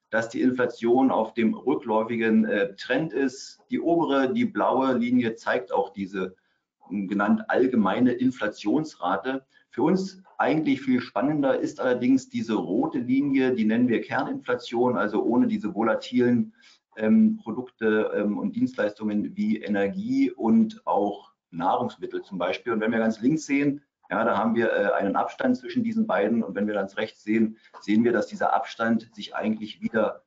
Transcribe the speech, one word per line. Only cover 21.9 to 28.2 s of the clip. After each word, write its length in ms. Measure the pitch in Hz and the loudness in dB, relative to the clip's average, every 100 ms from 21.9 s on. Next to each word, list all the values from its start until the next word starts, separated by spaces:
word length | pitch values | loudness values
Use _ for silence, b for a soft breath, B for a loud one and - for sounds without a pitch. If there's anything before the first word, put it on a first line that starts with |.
| - 90 90 | -8 -10 -10
zum 160 | - 95 | -8 -4
Beispiel. 340 | 87 - 120 | -4 -4 -4
Und 60 | 110 | -2
wenn 140 | 110 | 0
wir 80 | 113 | 0
ganz 200 | 113 107 | 0 0
links 260 | 123 156 - | 0 0 0
sehen, 360 | 139 143 143 _ _ - | 0 0 -2 _ _ -6
ja, 120 | 98 | -2
da 160 | 113 101 | 0 2
haben 160 | 113 | 0
wir, 180 | 113 110 | 2 2
äh, 200 | - 101 | 2 0
einen 240 | - 98 90 | 0 0 0
Abstand 400 | - - 127 123 | -2 -2 0 0
zwischen 260 | - - | -2 -4
diesen 240 | 226 110 - | -2 0 0
beiden. 380 | 92 107 117 | 2 2 0
Und 100 | 104 | -2
wenn 140 | 101 104 | -2 -2
wir 60 | |
ganz 220 | 104 98 - | -2 -4 -6
rechts 280 | 110 - | -8 -6
sehen, 320 | 104 110 110 - b - | 0 2 2 -2 b -10
sehen 240 | - 107 | 0 2
wir, 80 | 120 | 4
dass 160 | 110 | 2